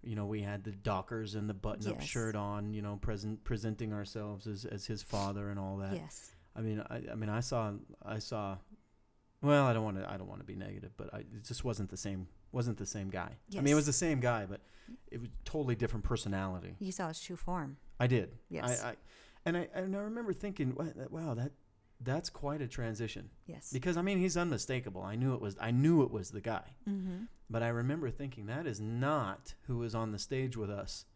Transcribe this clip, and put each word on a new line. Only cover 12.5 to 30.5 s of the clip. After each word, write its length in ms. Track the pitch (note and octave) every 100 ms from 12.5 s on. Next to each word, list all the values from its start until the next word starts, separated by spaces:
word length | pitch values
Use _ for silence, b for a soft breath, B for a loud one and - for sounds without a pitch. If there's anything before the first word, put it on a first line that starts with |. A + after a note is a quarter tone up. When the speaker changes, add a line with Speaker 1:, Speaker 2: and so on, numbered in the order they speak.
Speaker 1:
wasn't 260 | B2+ A#2+ G#2+
the 80 | G2
same 240 | G#2+ G2
guy. 280 | F#2+ F2 A#2 -
I 40 | G3
mean, 100 | C#3
it 40 |
Speaker 2:
Yes. 60 | D3
Speaker 1:
was 100 | D3
the 60 |
same 260 | C3 E3 C#3+
guy, 260 | B2 A#2 G2
but 160 | G2 B B B B3 -
it 80 | -
was 100 | A#2 - -
totally 300 | D#3 C3+ A2+
different 300 | A2+ A2 -
personality. 720 | A#2 G2+ G2 F#2+ F#2 F2+ F#2
Speaker 2:
You 120 | F#3+
saw 160 | F#3 F3
his 120 | D#3+
true 160 | - F3
form. 420 | - F3+ C#3 C#3 - -
Speaker 1:
I 80 | B2
did. 280 | B2+ F#2 - -
Speaker 2:
Yes. 340 | D#2+ B2 B2
Speaker 1:
I, 60 | A#2+
I, 60 | - - B B B -
and 120 | F3
I, 100 | F3
and 220 | - F#3+ G3
I 40 |
remember 320 | G#3 A3+ A3+
thinking, 420 | F#3 G#3 F#3+ C3+ C3
"Wa-, 320 | D#3+ - C3
wow, 240 | D#3+ D#3+
that, 180 | A#2 C3+ - - _ _ -
that's 280 | B2 C#3+ -
quite 320 | - C#3+ D3+
a 60 | B2+
transition." 640 | - A2+ G#2+ A2+ - F#2 - -
Speaker 2:
Yes. 240 | - -
Speaker 1:
Because, 260 | C3 E3+ E3+
I 40 |
mean, 160 | F#3 G3
he's 200 | F#3 E3
unmistakable. 640 | F3 B2 - B2+ A#2+ F#2
I 140 | F#2 A2
knew 180 | C3
it 80 | B2+
was, 160 | G#2 F#2+
I 120 | A2
knew 320 | A#2+ D3 E3+
it 80 | C#3
was 200 | G#2+ F#2+
the 100 | G#2
guy. 340 | G#2+ G#2 - - -
Speaker 2:
Mm-hmm. 340 | G3+ F#3 F3+ A#3 - -
Speaker 1:
But 140 | A2+
I 40 | A#2
remember 420 | A#2 B2 D#3 C3+
thinking, 360 | A#2+ C#3 B2 G#2
"That 200 | C3 E3
is 140 | G#2
not 760 | G#2+ A#2+ C3+ D3+ G#2 G2 - - -
who 120 | A#2+
was 140 | A#2
on 180 | A2+ A2+
the 80 | G2+
stage 360 | - C3 C3